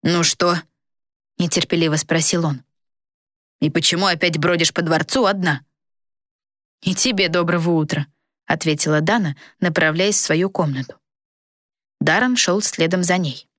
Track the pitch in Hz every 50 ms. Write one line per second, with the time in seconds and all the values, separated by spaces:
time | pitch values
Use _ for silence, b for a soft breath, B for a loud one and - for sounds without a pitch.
0 | - 160 170 170 165 - - _ 180 175 170 170 - _ _ _ _ _ _ _
1 | _ _ _ _ _ _ _ - 180 160 - 180 165 - - 170 165 156 151 151
2 | - - 160 165 160 - - 175 165 156 139 127 _ _ _ _ _ _ _ _
3 | _ _ _ _ _ _ _ _ _ _ _ _ 139 156 147 165 147 - 175 170
4 | 196 190 175 156 - 175 160 156 147 175 175 165 165 - - - 170 160 165 156
5 | 156 - - 269 233 190 202 196 180 165 143 131 - _ _ _ _ _ _ _
6 | _ _ _ _ _ _ _ _ _ _ _ _ _ _ _ _ - 185 185 -
7 | - 254 233 190 190 170 165 180 170 165 170 175 165 175 170 160 156 147 - 151
8 | 139 - _ _ _ _ _ _ _ - 156 160 - 160 151 147 - 151 151 151
9 | 156 170 214 240 196 151 139 B B B B B - 175 156 175 165 156 156 170
10 | 190 208 202 - - - 165 165 180 190 190 - 170 147 135 131 131 - - _
11 | _ _ _ _ _ _ _ _ _ _ _ _ _ _ _ _ _ _ _ _
12 | - 151 165 202 247 254 247 240 - - 180 208 208 - - - 165 165 185 185
13 | 175 170 180 185 180 147 127 - - _ _